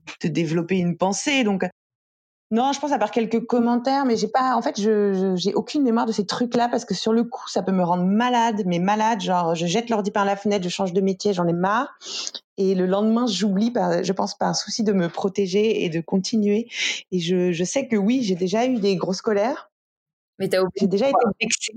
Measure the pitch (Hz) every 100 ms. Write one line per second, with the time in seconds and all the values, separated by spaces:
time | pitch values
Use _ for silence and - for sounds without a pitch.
0 | - - 165 151 160 165 170 190 175 170
1 | 185 202 302 277 214 190 180 - _ _
2 | _ _ _ _ _ 220 262 269 294 285
3 | 311 240 220 226 233 240 233 240 254 277
4 | 262 220 208 262 262 233 247 254 208 214
5 | 202 190 190 180 175 - 220 302 262 226
6 | 233 214 196 - 240 240 240 247 240 185
7 | 220 226 233 - - 208 190 185 175 180
8 | 180 208 247 247 233 214 185 170 185 214
9 | 214 226 180 180 165 165 175 202 233 214
10 | 202 202 196 196 214 202 180 - 196 180
11 | 190 185 208 180 170 170 185 220 285 -
12 | - - - - - - 190 190 185 196
13 | 220 226 247 180 208 190 226 240 180 175
14 | 185 196 202 - 185 165 - - 214 196
15 | 170 - 196 190 190 196 220 - 175 160
16 | - 190 185 220 202 208 233 - - -
17 | - 180 165 185 180 165 180 277 254 214
18 | 202 269 214 175 185 214 254 247 202 180
19 | - 190 - 202 220 311 - _ _ _
20 | _ _ _ - 190 190 185 190 196 196
21 | 269 - 233 - 226 - -